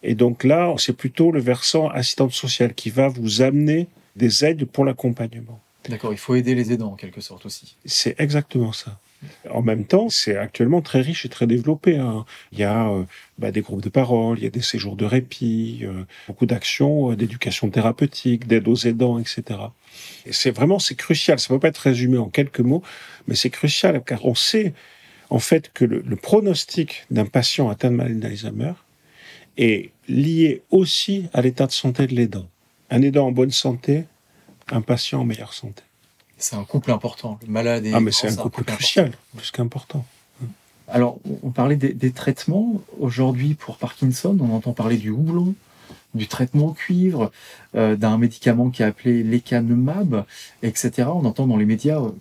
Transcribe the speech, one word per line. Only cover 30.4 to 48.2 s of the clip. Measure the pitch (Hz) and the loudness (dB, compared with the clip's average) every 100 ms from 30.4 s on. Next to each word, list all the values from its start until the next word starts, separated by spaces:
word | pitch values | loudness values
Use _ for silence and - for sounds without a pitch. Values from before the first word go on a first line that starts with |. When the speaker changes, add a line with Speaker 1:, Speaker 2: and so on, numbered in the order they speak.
| 160 - - | 4 2 2
Speaker 1:
aussi | 190 185 - - 196 175 | 4 4 0 -2 -4 -2
à | - | 0
l'état | 127 123 135 | 0 0 -2
de | |
santé | - 135 123 135 | 0 -2 0 0
de | |
l'aidant. | 123 117 101 87 _ _ _ _ | 0 0 -2 -12 _ _ _ _
Un | 123 | 2
aidant | 139 143 135 | 4 4 2
en | |
bonne | 123 131 | 2 2
santé, | 131 135 123 - 147 160 _ _ _ _ _ - | 2 -2 -2 0 -2 -2 _ _ _ _ _ -6
un | 117 | -4
patient | 110 120 - 135 | 0 -2 0 -2
en | |
meilleure | 120 104 107 | -2 -4 -10
santé. | - 113 101 _ _ _ _ _ _ | -14 -14 -16 _ _ _ _ _ _
Speaker 2:
C'est | - 104 | -8 -8
un | |
couple | 98 - 123 | -4 -2 0
important, | 110 117 - 117 107 113 | -2 -2 -8 -12 -12 -6
le | |
malade | 110 117 117 107 | -2 0 -2 0
et | |
Speaker 1:
Ah, | 110 | 2
mais | 110 | 2
Speaker 2:
l'aidant, | 104 | 2
Speaker 1:
c'est | 110 | 0
un | |
Speaker 2:
c'est | 107 | -2
un | |
Speaker 1:
couple | 113 - | -4 -6
Speaker 2:
couple | 120 | -6
Speaker 1:
crucial, | 110 - - 151 | -4 0 2 2
Speaker 2:
important. | 117 _ 117 | -2 _ -16
Speaker 1:
plus | - | -10
qu'important. | - 120 135 - 147 120 _ _ _ 120 - _ _ - | -4 -4 -4 -8 -8 -8 _ _ _ -14 -14 _ _ -4
Speaker 2:
Alors, | 120 123 - | 0 0 -2
on, | - 143 | -8 -8
on | 135 | -6
parlait | 123 127 147 | -2 2 2
des, | 135 | 0
des | 123 127 | 0 -2
traitements. | 127 - 127 - 185 233 208 - - | 0 -2 -2 -2 0 0 -2 -6 -4
Aujourd'hui, | 131 120 131 123 139 | -4 2 0 2 0
pour | 151 - - | -2 -6 -10
Parkinson, | 120 - 135 127 180 202 | -10 -2 0 0 0 2
on | 123 | 2
entend | 113 117 | 0 -2
parler | - 113 117 | -2 0 0
du | 104 | 0
houblon, | 107 160 170 180 190 _ _ - - _ | 0 0 2 0 -2 _ _ -20 -20 _
du | 117 104 | -8 -6
traitement | - 127 147 151 | -4 0 2 0
au | |
cuivre, | 156 - 180 185 160 107 - - - - - | -2 -2 2 2 2 -2 -4 -20 -20 -6 0
euh, | 110 | 2
d'un | 107 110 | 2 2
médicament | 110 | 2